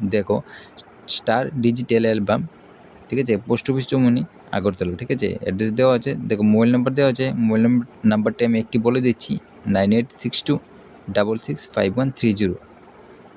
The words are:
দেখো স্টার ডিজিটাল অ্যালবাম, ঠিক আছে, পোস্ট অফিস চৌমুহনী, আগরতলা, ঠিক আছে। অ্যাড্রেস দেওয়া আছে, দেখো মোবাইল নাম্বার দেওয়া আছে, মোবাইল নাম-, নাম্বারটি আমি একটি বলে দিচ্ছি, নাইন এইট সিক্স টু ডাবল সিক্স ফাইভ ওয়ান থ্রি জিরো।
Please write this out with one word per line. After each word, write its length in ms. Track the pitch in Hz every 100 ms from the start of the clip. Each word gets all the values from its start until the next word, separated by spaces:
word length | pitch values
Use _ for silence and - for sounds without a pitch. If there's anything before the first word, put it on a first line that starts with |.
| 101
দেখো 260 | 104 92 110 - - - - - - - -
স্টার 260 | - 113 139 147
ডিজিটাল 420 | 117 120 120 113 113
অ্যালবাম, 320 | 110 101 117 165 - - - - - -
ঠিক 120 | 120
আছে, 140 | 123 104 110
পোস্ট 200 | 120 -
অফিস 180 | 135 127
চৌমুহনী, 340 | 131 127 120 165 - - 101
আগরতলা, 380 | 98 92 90 87
ঠিক 100 | 123
আছে। 160 | 127 101 -
অ্যাড্রেস 280 | - 95 110 113
দেওয়া 140 | 131 120
আছে, 120 | 135 123 117
দেখো 160 | 104 107
মোবাইল 180 | 107 117
নাম্বার 200 | 123 123 131
দেওয়া 120 | 139
আছে, 140 | 123 131 127
মোবাইল 180 | 113 110 113
নাম-, 200 | 123 120 - 113
নাম্বারটি 320 | 107 110 113 117
আমি 80 | 113
একটি 180 | 110 120
বলে 220 | 113 127
দিচ্ছি, 320 | 127 113 - - - - -
নাইন 160 | 98 98
এইট 160 | 113 120 -
সিক্স 160 | 120 - -
টু 80 | 143 - - - - - 104
ডাবল 200 | 104 110 -
সিক্স 160 | 151 -
ফাইভ 160 | - 98 95
ওয়ান 120 | 131 -
থ্রি 120 | 117 101
জিরো। 180 | 101 87 - - - - - - -